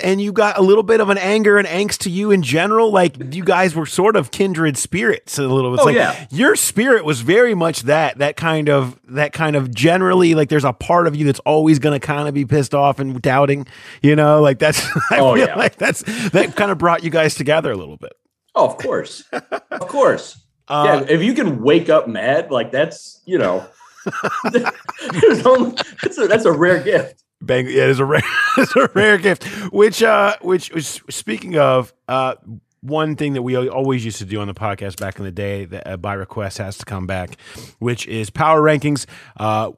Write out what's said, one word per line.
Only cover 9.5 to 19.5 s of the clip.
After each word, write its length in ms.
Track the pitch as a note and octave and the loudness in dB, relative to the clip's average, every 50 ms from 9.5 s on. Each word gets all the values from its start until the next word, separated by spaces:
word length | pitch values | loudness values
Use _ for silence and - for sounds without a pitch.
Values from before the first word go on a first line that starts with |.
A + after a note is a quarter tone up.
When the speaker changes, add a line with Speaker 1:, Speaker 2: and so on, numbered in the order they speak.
| D3 | 0
Speaker 1:
of 180 | C#3+ C3 B2+ | -2 -2 -4
generally, 640 | A#2+ - C3 E3 F3 F#3 F#3 F#3 F#3 F#3 F3+ E3+ D#3+ | -2 0 2 2 4 2 2 2 4 4 4 4 4
like, 140 | D#3 D3+ - | 2 2 2
there's 140 | D#3 D3+ C3+ | 2 2 2
a 80 | C3+ A#2 | 0 -2
part 320 | - - - E3+ F3 E3+ | -2 -2 2 2 2 2
of 80 | D#3+ D3 | 2 0
you 100 | D3 D3+ | 0 0
that's 160 | C#3+ C3+ - | 0 0 0
always 380 | - C#3+ D3+ D#3 D#3 D#3 D#3 C3+ | 0 2 2 4 4 4 4 4
gonna 220 | A#2+ D3+ D3 C3+ | 2 0 -2 -2
kinda 320 | - - D3 C#3+ D3 D3 | -4 -4 -4 -4 -4 -4
be 120 | C#3 C#3+ C#3 | -4 -4 -2
pissed 300 | A2+ C#3 D3+ C3+ - - | 0 0 0 0 0 0
off 240 | C#3+ C#3+ C#3 C3 - | 2 2 2 2 0
and 240 | C#3 C3+ C3 B2 | -4 -8 -8 -4
doubting, 440 | - C#3+ B2+ C#3 C#3+ C3+ C#3 C#3+ C3+ - - - - - - - | -2 2 2 4 4 2 0 -2 -6 -10 -16 -20 -20 -20 -4 0
you 140 | - C#3+ D3+ | 2 4 4
know, 260 | D3+ D3+ D3 D3+ D3+ | 6 6 6 6 6
like, 160 | D3+ C#3 C3+ - | 6 4 4 2
that's, 260 | D#3 D3+ D3 - - - - | 2 0 0 -2 -4 -4 -4
<laughs> 140 | D3 - - | -4 -2 0
I 80 | - - | 2 4
Speaker 2:
Oh, 160 | C4+ B2+ A#2+ | 4 4 4
Speaker 1:
feel 100 | - B3+ | 4 2
Speaker 2:
yeah. 80 | - - | 2 0
Speaker 1:
like 200 | G3+ - - - | 0 -2 -2 -2
that's, 260 | - - C4 - - - - A3 A#3+ A#3 F3+ | -2 -4 -4 -4 -4 -8 -8 -8 -6 -4 0
that 240 | - F#3+ G#3+ - - | 0 0 0 0 -2
kinda 180 | - G#3 G3+ F#3+ | -2 -2 -2 0
brought 300 | D3 E3 F3 E3+ E3 E3 | 0 2 2 2 0 -2
you 60 | E3 | -2
guys 260 | C#3+ E3 D#3 D3+ - | 0 0 0 0 0
together 340 | - C#3+ C3+ D3+ E3 D3 C#3+ | -2 -2 0 0 0 0 -2
a 60 | A2 | -4
little 200 | F#2 E2 C#2+ D2+ | -6 -8 -12 -16
bit. 160 | - - - - _ _ _ _ _ _ _ - | -16 -18 -20 -20 _ _ _ _ _ _ _ 0
Speaker 2:
Oh, 120 | D#3+ C#3+ | 0 0
of 100 | B2 - | 0 0
course. 460 | - - C4 E3 F#2+ - - - - - _ | -4 -6 -6 -4 -6 -6 -10 -14 -20 -16 _
Speaker 1:
<laughs> 40 | - - - _ | -12 -12 -10 _